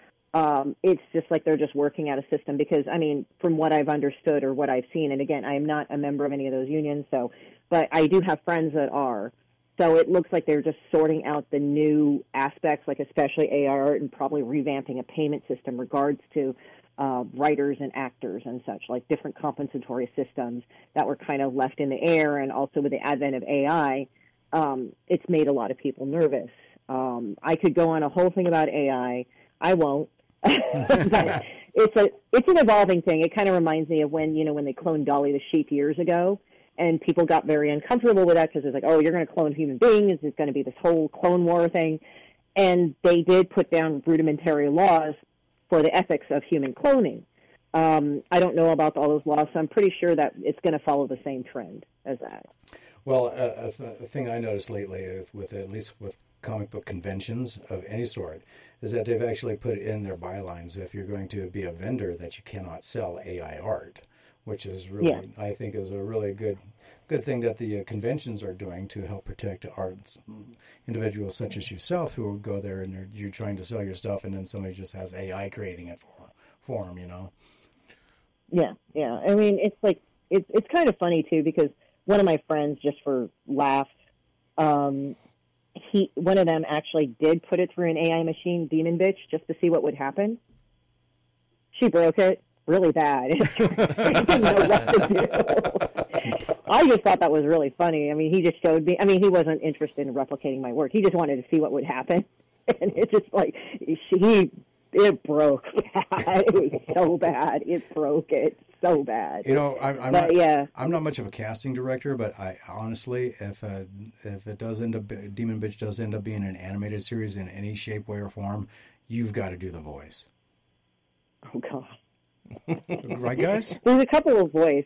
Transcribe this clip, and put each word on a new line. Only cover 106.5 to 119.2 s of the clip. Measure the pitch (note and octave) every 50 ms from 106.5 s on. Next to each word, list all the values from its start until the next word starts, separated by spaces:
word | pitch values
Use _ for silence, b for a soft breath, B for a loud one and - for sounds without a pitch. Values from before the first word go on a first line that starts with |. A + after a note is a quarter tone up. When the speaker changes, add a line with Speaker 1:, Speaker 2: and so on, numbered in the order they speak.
| F3
Speaker 1:
was | G3 C#3+ D3+ D#3 - - - -
so | F3 F3+ D#3+ E3+
bad. | C#3 E3+ E3+ D3 B2 D3+ D#3+ C#3 D#3 -
It | - F3 D#3+ - - -
broke | D#3 D3+ C#3 D3 D#3+ - -
it | D3+ B2 C#3+ D3+ - _ _ _ _ -
so | - F3+ E3 D3 C#3
bad. | A#2+ A2 A#2 F#2+ C#2+ C#2+ G2 -
Speaker 2:
You | C3+ C3+
know, | D3 C#3+ C#3 C3+ -
I'm, | C#3 C#3 C#3 C3
I'm | B2+ C3 F3
Speaker 1:
But, | F3 E3+
Speaker 2:
not, | E3 E3+
Speaker 1:
yeah. | F3+ E3 D#3 D3+ C#3+ C#3+ - _
Speaker 2:
I'm | - C3 E3+
not | E3+ D#3+ D#3
much | D3+ C#3 -
of | G#2
a | G2+
casting | - - G#2+ A2 A2+ - - C3+ B2
director, | B2 B2+ C3 C3 B2+ - C#3+ C3+
but | A#2+ A2 G#2 - -
I | F#2+ F#2+ F#2 - - -
honestly, | F2+ A2 A2 A2+ A2+ - - B2+ B2 B2 B2 B2 B2 -
if, | G#2 G2+ G2+ - A2+
uh, | G#2 G2 F#2+ F#2+ F#2 G2 G2 G#2 A2 _ _ -
if | G#2 G2 F#2+ G2
it | G#2+ G2+
does | - A2+ A2+ A2 G#2+
end | A#2 A2+ A2
up, | A2 G2+ G2+ A2 G2+ G2+ G2+ G2
Demon | A#2 A#2 A2+ A2 G#2+
Bitch | G#2+ G#2 G#2
does | - A2+ G#2 G2 A#2
end | A2+ G#2+ G#2+
up | G#2 G2
being | A2+ G#2+ G2+ G2
an | F#2+ F#2
animated | F2 F#2 F#2+ G2+ G2+ G#2 G#2 G#2+ G#2 -
series | - A#2+ A2+ A2 G2+ F#2+
in | G2+ F#2 F#2
any | F#2+ G2+ G2+ G#2 G#2
shape, | G2+ - A2 G#2+ G#2 G#2
way, | - G#2 G2+
or | G2+ G2
form, | - G#2 G2 G2+ G#2 G#2 G2+ b b b b b b b b -
you've | A2+ A#2